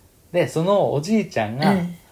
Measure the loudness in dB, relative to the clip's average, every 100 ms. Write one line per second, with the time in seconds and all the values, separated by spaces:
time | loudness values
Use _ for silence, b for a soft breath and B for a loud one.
0 | b b _ -2 0 0 2 2 2 0
1 | 0 0 0 -4 -4 0 2 2 -2 -10
2 | b